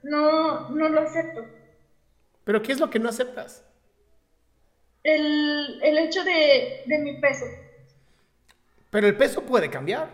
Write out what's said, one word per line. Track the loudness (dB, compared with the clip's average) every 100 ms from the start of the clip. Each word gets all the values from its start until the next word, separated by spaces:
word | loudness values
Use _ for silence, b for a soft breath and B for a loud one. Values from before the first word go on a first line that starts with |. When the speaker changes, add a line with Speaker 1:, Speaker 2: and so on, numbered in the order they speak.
Speaker 1:
No, | -4 0 2 2 0 -4 -6
no | -2 2
lo | 2
acepto. | 0 -4 -6 -8 -14 -20 _ _ _ _ _ _ _ _
Speaker 2:
¿Pero | -2 -2
qué | 0
es | -2
lo | 0
que | 0
no | -4
aceptas? | -4 -6 -6 -16 -18 _ _ _ _ _ _ _ _ _ _ _ _ _ _
Speaker 1:
El, | 2 2 2 0 0 -2 -6 0
el | 2 2
hecho | 0 -2
de, | 0 2 6 4 2 -8 -2
de | -2
mi | -2 -2
peso. | -2 -2 -8 -14 -20 -20 -20 _ _ _ _ _ _ _ _ _ _
Speaker 2:
Pero | 2 2
el | 4
peso | 2 2
puede | 0 0 2
cambiar. | -4 -4 -4 -6